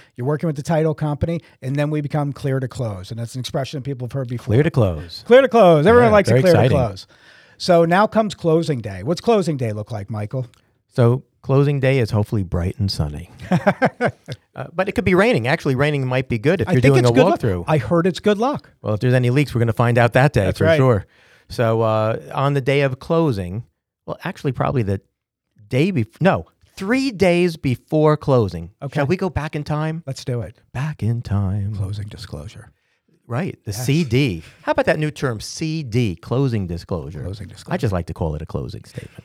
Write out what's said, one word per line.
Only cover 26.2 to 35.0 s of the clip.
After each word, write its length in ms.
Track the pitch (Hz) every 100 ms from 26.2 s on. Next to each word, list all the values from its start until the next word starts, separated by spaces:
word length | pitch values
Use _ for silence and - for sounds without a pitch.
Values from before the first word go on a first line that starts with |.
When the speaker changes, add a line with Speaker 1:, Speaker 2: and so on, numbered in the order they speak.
| 185 127 - _ _ -
Speaker 2:
three 340 | 190 262 269
days 460 | 185 180 175 180 160
before 600 | 139 120 - 156 151 151
closing. 540 | - 127 98 82 85 -
Speaker 1:
Okay. 140 | 139 -
Speaker 2:
Shall 60 | 131
we 80 | 180
go 140 | 190
back 260 | - 151 151
in 80 |
time? 400 | 147 151 156 160 139
Speaker 1:
Let's 200 | 131 -
do 160 | 120
it. 160 | - - _
Speaker 2:
Back 300 | 120 156 -
in 180 | 101 117
time. 520 | - 98 95 101 98 101
Speaker 1:
Closing 340 | 98 104 104
disclosure. 640 | - - 76 - - - _ _ _ _ _ -
Speaker 2:
Right, 320 | 120 185 -
the 60 | -
Speaker 1:
Yes. 140 | 98 123
Speaker 2:
C 180 | 151 143
D. 360 | 123 139 82 - _
How 80 | -
about 140 | 302 202
that 120 |
new 140 | 160